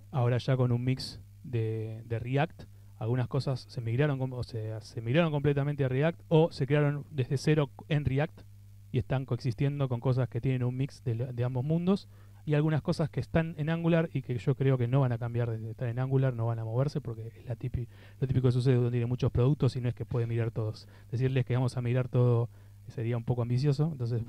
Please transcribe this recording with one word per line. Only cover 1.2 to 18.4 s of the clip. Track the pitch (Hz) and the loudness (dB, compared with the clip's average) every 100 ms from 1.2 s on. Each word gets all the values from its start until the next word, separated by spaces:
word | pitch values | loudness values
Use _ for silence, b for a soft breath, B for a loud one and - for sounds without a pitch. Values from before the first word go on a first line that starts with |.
| - - | -18 -18
de, | 147 117 110 110 110 113 | -6 -4 -2 -4 -6 -10
de | 113 113 | -8 -6
React. | 120 139 165 - - b b - | -2 -2 -2 -6 -20 b b -8
Algunas | 113 127 123 | -2 -2 -2
cosas | 139 139 123 | -4 -4 -6
se | - 127 | -8 -10
migraron | 113 120 147 131 | -4 0 0 0
com-, | 131 | -4
o | 123 | -6
sea, | - 113 107 110 | -8 -8 -8 -10
se | - 117 | -12 -8
migraron | 117 151 165 | 0 2 2
completamente | 147 143 139 143 139 | 2 2 2 0 0
a | 131 | 0
React | 127 160 - - | 0 0 -2 2
o | 160 165 | 4 4
se | - 127 | 0 0
crearon | 147 143 143 - | 2 2 0 -6
desde | 143 120 139 | -4 -2 0
cero | 156 151 139 - - | 2 2 0 -6 -4
en | 147 | -2
React | 135 135 160 - - - - - - | 0 0 -2 -6 -20 -20 -20 -20 -6
y | 127 | -4
están | - 135 | -2 -2
coexistiendo | 131 123 131 - 143 143 131 | -2 -4 -2 -2 -2 0 -2
con | 120 | 0
cosas | 131 127 123 | 0 0 -2
que | 117 | -2
tienen | 135 127 | -2 0
un | 123 | -2
mix | 127 135 - | -2 -4 -4
de, | 123 | -4
de | 113 127 120 | -4 -4 -4
ambos | 123 127 | -2 -2
mundos | 147 165 180 202 - B B B | 0 0 2 0 -2 B B B
y | 151 | 0
algunas | 147 156 151 | 2 2 0
cosas | - 160 147 | 0 -2 -2
que | 131 | -4
están | - 165 165 156 | -2 0 0 -2
en | 151 | -2
Angular | 165 165 165 - | 0 2 2 2
y | 135 | -4
que | - 120 | -4 -2
yo | 147 | 0
creo | 135 135 127 | 2 2 2
que | 120 | 2
no | 139 | 2
van | 127 | 2
a | 113 | 0
cambiar | 120 120 117 | -2 -2 -2
de | 110 110 | -4 -6
estar | 107 123 | -6 -4
en | 120 | -2
Angular, | 131 135 135 | 0 2 2
no | 117 117 | 0 -2
van | 113 | -2
a | |
moverse | 110 120 147 147 | -2 0 0 -2
porque | 120 110 113 | -6 -8 -12
es | 101 | -12
la | 123 | -10
típi-, | 113 127 127 117 B B - | -6 -4 -4 -6 B B -4
lo | 131 | 0
típico | 131 | 2